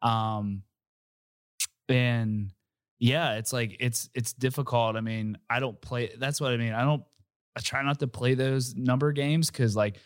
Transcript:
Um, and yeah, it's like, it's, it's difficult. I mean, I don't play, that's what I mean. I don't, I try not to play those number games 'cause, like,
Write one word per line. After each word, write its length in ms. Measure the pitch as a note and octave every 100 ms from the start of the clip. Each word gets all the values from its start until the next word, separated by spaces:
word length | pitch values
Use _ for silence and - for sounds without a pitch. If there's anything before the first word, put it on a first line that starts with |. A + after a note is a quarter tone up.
Um, 640 | A#2 A2+ A2 G#2+ G#2 G2 - _ _ _ _ _ _ _ _ - - _ -
and 640 | B2+ B2 A#2+ A2 G#2+ G2 - _ _ _ -
yeah, 360 | A#2+ D3 D#3 A2
it's 180 | A2+
like, 240 | B2+ A2+ -
it's, 300 | B2 A2+ -
it's 200 | B2+ A2+
difficult. 640 | - B2+ C3 C3 A#2+ A2+ A2
I 60 |
mean, 360 | A2 A2 G#2+ G#2 -
I 100 | A#2+
don't 200 | C3 G#2
play, 320 | - B2 B2 A#2
that's 240 | C3+ C#3+
what 100 | C#3
I 60 | A#2+
mean. 160 | A#2
I 100 | A2
don't, 200 | C3 D3 - _ _ _ _ -
I 60 |
try 200 | - C3+
not 160 | C#3 C#3+
to 80 | B2+
play 260 | - B2
those 420 | C3 C3 C3+ B2 A#2+
number 360 | B2+ B2+ D3
games 360 | C#3+ C#3+ D#3+ D#3+
'cause, 220 | - A#2 G#2+
like, 220 | G#2 G2+